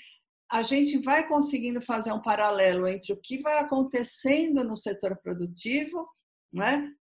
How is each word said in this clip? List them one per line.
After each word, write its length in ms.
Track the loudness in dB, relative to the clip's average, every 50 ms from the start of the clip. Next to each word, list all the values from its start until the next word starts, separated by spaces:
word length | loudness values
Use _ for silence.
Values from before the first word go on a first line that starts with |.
| -20 -20 -20 _ _ _ _ _ _ -4
a 120 | -2 0 0
gente 360 | 2 2 4 4 4 2 0
vai 300 | 2 4 2 2 2 2
conseguindo 520 | 2 2 2 2 0 -2 -2 -2 -4 -4
fazer 320 | -4 -4 -4 -4 -2 -4 -4
um 100 | -4 0
paralelo 680 | 0 2 2 4 2 4 4 4 4 4 4 0 -2
entre 240 | -2 -4 -4 -6 -8
o 80 | -8
que 220 | -8 -10 -8 -4 -2
vai 160 | 0 2 2
acontecendo 1080 | 2 2 0 0 0 0 0 -2 -2 -2 -6 -4 0 2 2 2 2 2 0 0 0
no 120 | -2 -4
setor 400 | -6 -4 -6 -6 -2 -4 -4 -4 -4
produtivo, 880 | -6 -8 -6 -6 -6 -8 -8 -8 -6 -2 -2 -2 -2 -2 -6 -10 -10 -10 -14 _ _ _ _ _ _ _
né, 400 | -6 -2 0 2 2 0 -2 -6 -10 _ _ _ _